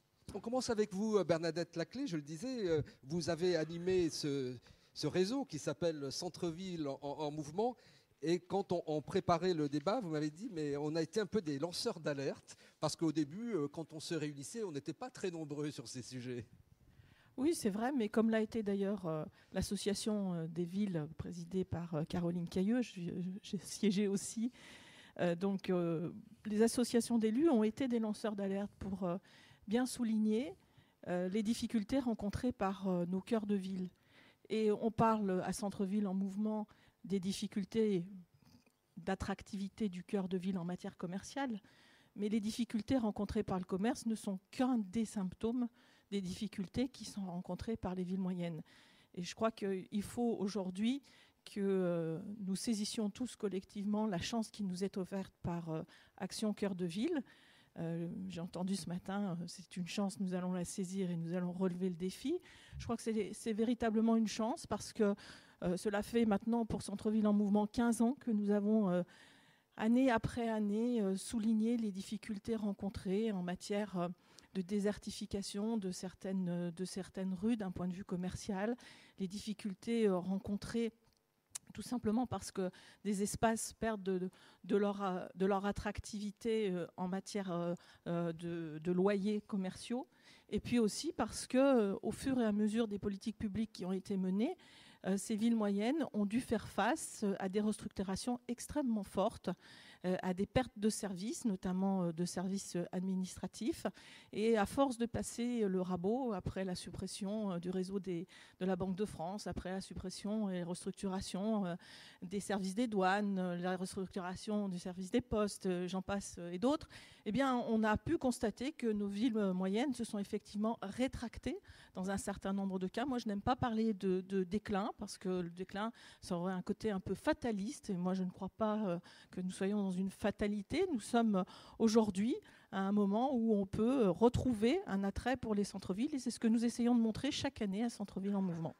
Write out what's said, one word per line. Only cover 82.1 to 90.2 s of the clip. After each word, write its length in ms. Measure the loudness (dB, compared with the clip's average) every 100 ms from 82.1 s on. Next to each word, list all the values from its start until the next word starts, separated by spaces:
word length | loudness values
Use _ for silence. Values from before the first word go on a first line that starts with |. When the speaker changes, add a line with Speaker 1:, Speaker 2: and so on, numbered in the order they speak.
| 2 0
Speaker 2:
parce 240 | -4 -6
que 180 | -4 -4 -6 -20 -8 -2
des 180 | 0
espaces 500 | 0 2 2 2 -2
perdent 300 | -4 -4 -2
de, 260 | -2 -2 -2 -8 -20 -12 0
de 100 | 2
leur, 260 | 2 0
euh, 240 | -2 -2 -4 0
de 100 | 2
leur 200 | 4 2
attractivité, 1040 | -2 -4 -4 -6 -6 -6 -4 0 2 2
euh, 160 | 0 -2 -4
en 100 | -2
matière, 440 | -2 -4 -4 -2
euh, 240 | 0 0 -2 -6 -12 -4
euh, 260 | 0 0
de, 460 | -2 -4 -4 -4 -4
de 80 | 0
loyers 480 | 4 4 4 2 0
commerciaux, 640 | -2 -2 -2 -6 -6 -4 -6 _